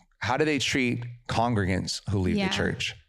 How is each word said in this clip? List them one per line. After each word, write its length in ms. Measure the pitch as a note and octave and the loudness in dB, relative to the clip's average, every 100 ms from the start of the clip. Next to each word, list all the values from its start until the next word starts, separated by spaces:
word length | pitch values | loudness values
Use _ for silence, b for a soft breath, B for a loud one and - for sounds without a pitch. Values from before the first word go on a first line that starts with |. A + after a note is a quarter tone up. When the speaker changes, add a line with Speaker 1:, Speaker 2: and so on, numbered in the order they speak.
| _ - | _ -8
Speaker 1:
how 180 | A2+ C3+ | -2 2
do 80 | D#3 | 2
they 140 | C#3 | 2
treat 460 | - C#3+ B2 A#2+ A#2+ - - | 0 2 0 -2 -6 -12 -4
congregants 720 | A2+ A#2+ G#2+ F2+ F#2+ E2+ - - | 0 2 2 2 0 -2 -6 -2
who 100 | G2 | 0
leave 180 | F2+ G#3 | 2 2
Speaker 2:
Yeah. 120 | - | 0
Speaker 1:
the 40 | |
church? 420 | G3 - - - - | 0 0 -2 -6 -8